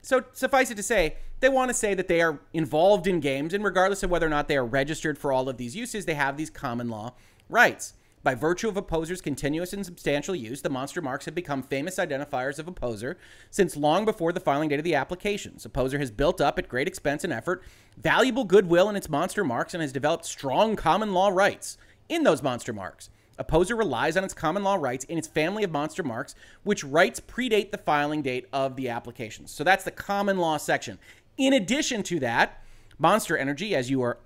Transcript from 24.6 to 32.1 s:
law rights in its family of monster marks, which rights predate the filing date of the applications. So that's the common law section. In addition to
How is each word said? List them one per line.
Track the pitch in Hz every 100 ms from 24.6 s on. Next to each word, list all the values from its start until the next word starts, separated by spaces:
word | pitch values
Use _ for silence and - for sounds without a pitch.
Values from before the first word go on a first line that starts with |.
law | 196
rights | 196 135 131
in | - 170
its | -
family | - 156 208
of | 202
monster | 151 156 -
marks, | 151 113 147 - - -
which | 196 202
rights | 143 147 226 -
predate | - - 254 214 214
the | 202
filing | - 147 147 151
date | 135 127 -
of | 139 135
the | 127 127
applications. | 117 120 - 110 - -
So | -
that's | 156 190
the | 180
common | - - 202 202 190
law | 165 151
section. | - 139 - 95 - - _ -
In | 269
addition | 269 175 277 - 233
to | 180